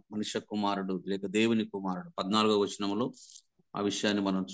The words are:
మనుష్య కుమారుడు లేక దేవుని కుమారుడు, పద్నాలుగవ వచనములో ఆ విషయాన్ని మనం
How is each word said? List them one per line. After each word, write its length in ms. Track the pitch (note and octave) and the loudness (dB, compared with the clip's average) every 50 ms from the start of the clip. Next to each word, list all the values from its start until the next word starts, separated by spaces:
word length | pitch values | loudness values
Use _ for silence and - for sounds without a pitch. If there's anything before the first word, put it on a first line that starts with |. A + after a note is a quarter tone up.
| - _ | -12 _
మనుష్య 280 | G#2 G#2+ G#2 - - A2+ | -6 -6 -4 -2 -4 -4
కుమారుడు 640 | - _ G#2 G#2 G#2 G2+ G2+ F#2+ F#2+ F#2+ F#2+ F2+ E2+ F2+ | -6 _ -4 -2 0 0 0 0 0 -2 -4 -4 -2 -4
లేక 180 | G2 G2 G2 | -4 -4 -4
దేవుని 400 | G2 F#2 G#2+ A2 A2+ A#2 A2 G#2 | -2 2 4 4 4 4 2 0
కుమారుడు, 440 | - - G2 G2 F#2+ F2+ F2+ F2 E2+ - - | -2 -4 -4 -4 -4 -4 -4 -8 -10 -6 -6
పద్నాలుగవ 380 | F#2+ F#2+ G#2 A2 G#2+ G#2+ G#2+ G2+ | -2 0 2 4 4 6 6 4
వచనములో 560 | G2+ F#2 - - G#2 G2 G2+ G#2 B2 C#3 - - - - - - - _ _ _ _ _ _ | 4 2 0 -2 -2 -2 0 0 0 -2 -4 -8 -16 -18 -18 -20 -20 _ _ _ _ _ _
ఆ 60 | - | -2
విషయాన్ని 420 | G2+ G2+ G2 - - G#2+ G#2 G#2 G2 | -2 0 0 2 2 2 2 2 2
మనం 220 | G2 F#2+ F#2+ F#2 F#2+ | 2 0 0 -2 -4